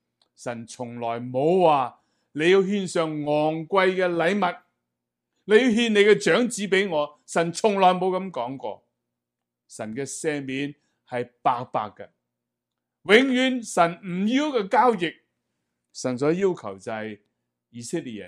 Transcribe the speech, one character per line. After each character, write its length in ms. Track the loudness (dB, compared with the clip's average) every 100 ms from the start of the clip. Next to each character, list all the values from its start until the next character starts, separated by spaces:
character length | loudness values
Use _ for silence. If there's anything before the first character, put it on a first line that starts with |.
| _ _ _
神 320 | -14 -10 -10 -12
從 340 | -14 -12 -8
來 180 | -6 -6
冇 440 | -4 0 2 4
話 380 | 4 4 0 -8 _ _ _
你 180 | -2 4
要 80 | 4
獻 260 | 4 -2 -2
上 220 | -2 -2
昂 580 | -4 -2 0 0 -2 -2
貴 280 | 2 2 2
嘅 100 | 0
禮 280 | 0 0
物， 240 | 0 -2 -4 _ _ _ _ _ _ _ _
你 100 | 2
要 60 | 4
獻 260 | 6 2 2
你 120 | 4
嘅 140 | 6 4
長 240 | 4 2 0
子 160 | -4 -2
俾 220 | 0 0
我， 280 | -2 -4 -8
神 260 | -6 -2 -2
從 300 | 0 0 4
來 140 | 4
冇 160 | 4 0
咁 200 | -4 -6
講 260 | -8 -8 -8
過。 240 | -10 -12 _ _ _ _ _ _ _ _ _
神 280 | -14 -10 -8
嘅 80 | -10
赦 380 | -6 -4 -4
免 320 | -6 -6 -8 -10 _ _ _
係 200 | -8 -8 _
白 220 | -2 -2
白 240 | -4 -6 -6
嘅， 200 | -12 -20 _ _ _ _ _ _ _ _ _
永 300 | 4 6 6
遠 340 | 2 0 0 -2
神 340 | 0 0 -2
唔 240 | -6 -2 0
要 160 | 0 0
嘅 180 | -2 0
交 260 | 2 2
易。 180 | 2 -4 -8 _ _ _ _ _ _ _
神 240 | -8 -6 -2
所 140 | 0
要 220 | 0 -2
求 240 | -2 -10 -12
就 140 | -10
係 260 | -10 -10 -12 _ _ _ _ _
以 120 | -18
色 160 | -10 -8
列 220 | -8 -12